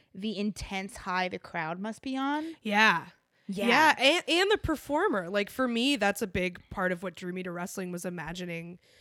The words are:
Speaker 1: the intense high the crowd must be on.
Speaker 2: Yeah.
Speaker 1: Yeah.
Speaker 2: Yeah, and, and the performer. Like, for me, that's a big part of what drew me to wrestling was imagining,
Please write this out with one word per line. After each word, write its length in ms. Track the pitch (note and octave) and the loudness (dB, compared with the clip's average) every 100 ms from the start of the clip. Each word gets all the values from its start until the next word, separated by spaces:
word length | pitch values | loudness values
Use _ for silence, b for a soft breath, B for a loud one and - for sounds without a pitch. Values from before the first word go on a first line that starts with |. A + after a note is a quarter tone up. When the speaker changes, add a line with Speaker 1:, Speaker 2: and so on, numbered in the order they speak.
| b | b
Speaker 1:
the 220 | F#3+ G#3+ F#3+ | -8 -4 -2
intense 600 | G#3 - - G3 G3 - | -2 -4 -6 -6 -8 -8
high 300 | G3 F3+ F#3 | -4 -2 -2
the 100 | F#3 | -4
crowd 420 | - F3 D#3+ F3+ | -8 -6 -4 -4
must 220 | G#3+ G#3+ | -8 -8
be 140 | C4+ C4 | -6 -4
on. 280 | C4+ D4 D#4+ D#4+ | -2 -2 -4 -8
Speaker 2:
Yeah. 440 | G#3+ G#3 A3 E3+ - - _ _ - | 0 4 6 4 -2 -16 _ _ -10
Speaker 1:
Yeah. 180 | F#3+ A#3 | -2 4
Speaker 2:
Yeah, 280 | B3+ D#4 B3+ | 6 6 6
and, 260 | C4 F4 - | 4 4 4
and 220 | E4 G4 | 2 4
the 60 | G#4+ | 2
performer. 680 | - D4+ - D4 G4 G#3+ E3+ | 2 -2 0 0 2 0 0
Like, 220 | G3+ G3+ | 0 0
for 160 | - C4 | 0 0
me, 280 | A#3 B3 C#4 | 2 2 4
that's 260 | G3+ G3+ | 2 0
a 40 | F#3+ | -2
big 340 | F#3 F3+ F3+ - | 0 -2 -4 -10
part 220 | - F#3 | -2 -2
of 100 | F3 | 0
what 120 | F#3 E3 | -4 -8
drew 160 | F3+ | -8
me 100 | F#3 | -6
to 80 | F3+ | -6
wrestling 400 | F3 F3+ - F3+ | -8 -8 -6 -6
was 120 | F3 | -6
imagining, 720 | F#3 F3 D3+ F3 F3+ E3 E3+ F3+ b b | -6 -6 -8 -8 -8 -8 -10 -16 b b